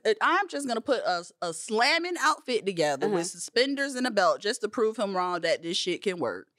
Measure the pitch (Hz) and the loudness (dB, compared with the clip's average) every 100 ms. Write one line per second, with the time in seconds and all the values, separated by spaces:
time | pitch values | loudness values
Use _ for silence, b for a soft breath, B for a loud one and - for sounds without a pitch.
0 | 214 214 247 359 392 285 285 226 262 226 | 0 2 4 2 0 -4 -4 -2 0 0
1 | - 175 175 - 175 165 - 220 254 330 | 2 -2 -4 -6 -6 -6 -2 2 4 2
2 | 349 330 277 302 - 240 190 170 151 - | 0 0 0 0 0 -2 0 0 2 2
3 | 214 185 175 180 - 233 269 277 277 254 | 0 0 -2 -6 -4 0 0 0 -2 -2
4 | 254 202 175 131 202 - 208 254 220 220 | -2 4 4 4 0 -4 -4 0 0 0
5 | 196 185 180 175 165 143 170 160 185 170 | -2 -2 -2 -2 0 -2 -2 -4 -2 -2
6 | 202 175 117 92 - | -4 -2 -4 -4 -10